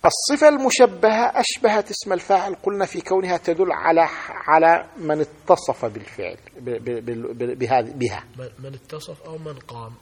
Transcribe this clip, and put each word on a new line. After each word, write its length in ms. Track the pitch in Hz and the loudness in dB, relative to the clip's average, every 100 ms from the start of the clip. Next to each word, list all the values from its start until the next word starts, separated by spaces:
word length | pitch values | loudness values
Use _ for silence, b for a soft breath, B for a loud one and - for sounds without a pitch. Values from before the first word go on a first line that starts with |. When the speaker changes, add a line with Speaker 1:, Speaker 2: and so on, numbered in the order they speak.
| 170 | 2
Speaker 1:
الصفة 440 | - - 285 302 | 0 -2 6 6
المشبهة 800 | 285 262 - 240 185 220 220 240 285 | 6 0 4 4 6 2 2 0 0
أشبهت 520 | 240 - 226 214 202 | -2 0 2 2 -2
اسم 220 | - 208 | -10 -4
الفاعل، 420 | 180 - 196 185 185 | -6 2 0 0 -4
قلنا، 220 | - 202 185 | -4 -2 -4
في 160 | 185 | -4
كونها 360 | - 190 185 175 | -2 -2 0 -2
تدل 340 | - 170 185 | -2 0 0
على، 360 | - - 165 165 - - | 0 2 4 4 0 -12
على 560 | - - 160 165 170 - - | -8 2 6 6 4 0 -10
من 240 | 160 151 | -4 -2
اتصف 640 | 147 - - 175 - 123 117 | -4 -6 2 2 2 -6 -6
بالفعل، 520 | 107 104 - 90 - - - | -8 -16 -12 -10 -12 -20 -16
ب-، 100 | 123 | -8
ب-، 360 | 117 120 120 117 | -8 -6 -8 -8
بال-، 280 | 117 120 | -8 -10
ب-، 260 | 117 120 123 | -6 -6 -4
بهذه، 320 | 120 131 113 | 0 0 0
بها. 320 | 139 120 101 - 127 | -4 -6 -6 -14 -18
Speaker 2:
من، 120 | 123 - | -18 -16
من 140 | 135 | -18
اتصف 480 | 135 _ 151 160 156 | -18 _ -16 -16 -18
أو 160 | 160 160 | -16 -14
من 220 | 156 135 | -14 -16
قام؟ 340 | - 120 113 117 | -18 -16 -16 -18